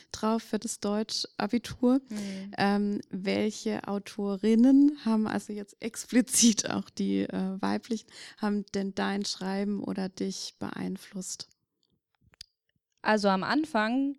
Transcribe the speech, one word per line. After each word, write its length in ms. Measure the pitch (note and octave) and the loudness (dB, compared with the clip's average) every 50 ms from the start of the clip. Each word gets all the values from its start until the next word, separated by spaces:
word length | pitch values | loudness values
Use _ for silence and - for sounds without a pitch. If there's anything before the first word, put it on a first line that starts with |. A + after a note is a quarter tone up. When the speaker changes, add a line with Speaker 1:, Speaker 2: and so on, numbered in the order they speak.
| - _ - | -18 _ -10
Speaker 1:
drauf 300 | - - A3 A3+ A3+ - | -4 -2 0 0 0 -2
für 160 | - - G#3+ | -4 -4 -4
das 220 | - A3+ - - | -4 -6 -8 -4
Deutsch-Abitur. 1200 | - G3+ G#3 G#3+ A3 - - - - - _ - G#3 G#3 - A#3+ - - - - - B3 B3+ C4+ C4 - | -2 -2 -2 -2 -2 -4 -4 -6 -6 -6 _ -4 -2 0 0 -2 -2 -4 -4 0 2 4 4 2 0 -4
Speaker 2:
Mhm. 440 | A3 G#3 G3+ G3 F#3+ F#3+ G3 G3+ G3+ - | -8 -8 -8 -8 -8 -8 -10 -10 -4 0
Speaker 1:
Ähm, 420 | - G3+ G3+ G3+ G#3 G3+ G3+ - - - | 0 2 2 2 0 0 -2 -4 -6 -8
welche 760 | - F#3+ F#3 G3 G3 G3+ G#3 G#3+ G#3+ - - A3 G#3+ - - | -10 -6 -2 -2 0 0 0 -2 -2 -4 -4 -4 -4 -4 -4
Autorinnen 1120 | - G3+ G3+ G3+ - - - G3+ G3+ G3+ F#3+ - G#3+ A3+ A3 A#3 C4 C#4 C#4 C#4+ C#4+ D4+ C#4+ - | -6 -6 -6 -6 -8 -8 -6 -4 -4 -2 0 4 4 6 8 8 8 8 8 8 6 4 2 0
haben, 220 | A3+ A3 A3 A3 | 0 0 2 0
also 260 | G#3+ - G3+ - - G#3 | 0 -2 -4 -6 -6 -10
jetzt 240 | G#3 G3+ - - _ | -10 -12 -14 -12 _
explizit 880 | - A3+ - - - - - B3 A#3+ - - - - A#3+ G#3 - - - | -10 -10 -8 -10 -8 2 2 2 2 4 4 6 6 6 6 4 0 0
auch 200 | - - G3 - | -2 -2 -2 -4
die, 300 | - - G3 G3 G3 G3 | -6 -4 -2 0 0 0
äh, 400 | G3 - - F#3+ F#3+ F#3+ F#3+ F#3+ | 0 0 -2 -4 -4 -4 -4 -4
weiblichen, 480 | F#3+ G3 G3+ G#3+ - - A#3+ G#3+ - _ - - - - - - | -2 -2 -2 -2 -2 -4 -6 -6 -6 _ -18 -20 -18 -20 -10 -6
haben 260 | - G#3 G3+ G#3 G3 - - | -4 -2 -2 -2 -4 -4 -4
denn 200 | G3+ G3 G3 F#3+ | -4 -4 -2 -2
dein 300 | - G3 G3 G3 G3+ G3+ | -2 -2 -2 -2 -2 -4
Schreiben 580 | - - - F#3 F#3+ G3 G3 G3+ G3+ G3+ G3 - | -4 -6 -6 -6 -4 -2 -2 -2 -2 -2 -4 -4
oder 260 | - F#3+ G3 F#3+ F#3 | -4 -4 -4 -6 -6
dich 460 | - - F#3+ G3 F#3+ - - - - _ | -6 -6 -6 -6 -6 -6 -10 -12 -10 _
beeinflusst? 880 | G3+ G3+ - - F#3+ F3+ F#3 F#3+ - - - F#3+ F#3 - - - - - _ _ _ _ _ _ _ _ _ _ _ _ _ _ _ _ _ _ - - _ _ _ _ _ _ _ _ _ _ - | -10 -10 -8 -6 -6 -6 -6 -8 -10 -12 -12 -12 -10 -10 -10 -12 -12 -16 _ _ _ _ _ _ _ _ _ _ _ _ _ _ _ _ _ _ -20 -20 _ _ _ _ _ _ _ _ _ _ 0
Speaker 2:
Also 260 | - G#3+ G#3+ G3+ G3+ | 2 2 4 4 4
am 140 | F#3+ F#3+ F3+ | 2 2 2
Anfang, 720 | - A3+ D4 D#4 - - A3 G#3+ A3 A#3+ C4+ C#4 C#4 C#4 | 0 0 0 0 0 0 0 0 0 0 0 -2 -2 -4